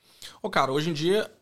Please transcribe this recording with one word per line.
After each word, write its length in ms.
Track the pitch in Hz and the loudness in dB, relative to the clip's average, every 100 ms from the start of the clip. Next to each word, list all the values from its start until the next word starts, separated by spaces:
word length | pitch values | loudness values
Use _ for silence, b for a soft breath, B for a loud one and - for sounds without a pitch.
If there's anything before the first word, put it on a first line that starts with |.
| B B B B | B B B B
Ô, 60 | - | -2
cara, 240 | 190 135 | 0 2
hoje 160 | 135 156 | 0 0
em 60 | |
dia, 360 | 151 160 202 214 - | -2 2 0 0 -10